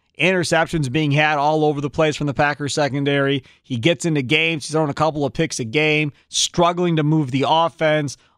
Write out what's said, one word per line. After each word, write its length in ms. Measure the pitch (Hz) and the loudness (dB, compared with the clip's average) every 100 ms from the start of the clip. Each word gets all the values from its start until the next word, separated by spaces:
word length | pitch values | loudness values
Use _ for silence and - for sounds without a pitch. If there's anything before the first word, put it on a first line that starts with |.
| _ - | _ -2
interceptions 720 | 165 185 - 165 165 165 135 | 0 0 2 0 0 -2 -2
being 200 | 151 151 | 0 0
had 260 | 143 151 151 | 2 2 2
all 280 | 147 156 151 | 0 2 0
over 160 | 143 | 0
the 80 | 139 | -4
place 260 | - 156 - | 0 0 0
from 100 | 147 | -2
the 80 | |
Packers 400 | 135 147 143 139 | 0 0 -2 -4
secondary, 680 | - 143 139 143 143 139 139 - _ | -2 -2 0 0 0 0 -2 -6 _
he 160 | - 123 | -8 -2
gets 280 | 147 170 170 | 0 0 0
into 180 | 147 | -2
games, 420 | 123 151 165 160 - | 0 0 0 -2 -4
he's 60 | |
throwing 180 | 156 151 | -2 -2
a 60 | 139 | 0
couple 300 | 156 151 139 | -2 0 -4
of 80 | |
picks 260 | - 160 - | -2 -4 -4
a 60 | 113 | -4
game, 460 | 151 156 151 151 - _ | 0 2 0 -2 -6 _
struggling 640 | - - - 170 175 175 160 | -4 -2 2 2 2 0 2
to 80 | |
move 260 | 147 160 135 | 2 2 0
the 160 | 131 135 | 0 2
offense, 680 | 160 165 - 156 151 143 - _ | 2 2 0 0 2 -2 -8 _